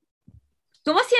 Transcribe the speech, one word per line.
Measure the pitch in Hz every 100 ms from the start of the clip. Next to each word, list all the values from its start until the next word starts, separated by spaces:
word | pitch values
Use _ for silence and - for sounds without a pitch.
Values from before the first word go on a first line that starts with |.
| _ _ _ - _ _ _ _ -
¿Cómo | 349
se | 480 480